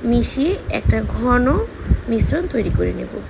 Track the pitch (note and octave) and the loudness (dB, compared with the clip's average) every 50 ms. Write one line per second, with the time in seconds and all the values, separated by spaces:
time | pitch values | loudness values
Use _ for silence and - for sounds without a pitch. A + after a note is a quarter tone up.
0 | B3 A#3 A#3+ A#3+ A#3 - - C4 C#4 E4+ - - - - - - - - A3 A3 | 0 2 2 2 2 2 0 0 0 0 0 -2 -4 -4 -4 0 2 2 2 2
1 | A3 G#3+ - G#3+ A#3 B3 B3 B3 B3 C4 D4+ G4+ A4+ - - - - - - - | 0 -2 -4 -2 2 2 4 4 4 2 2 0 0 -4 -8 -10 0 0 0 0
2 | - - A3+ A3 G3+ - B3 E4+ F#4 F4+ - A#3 G3 F3 - - F3+ F3+ F3 F#3 | 2 -2 0 2 2 2 2 0 -2 -2 -2 -2 -2 0 0 0 0 0 -2 -4
3 | F#3 F#3 - G3+ - | -8 -8 -10 -12 -10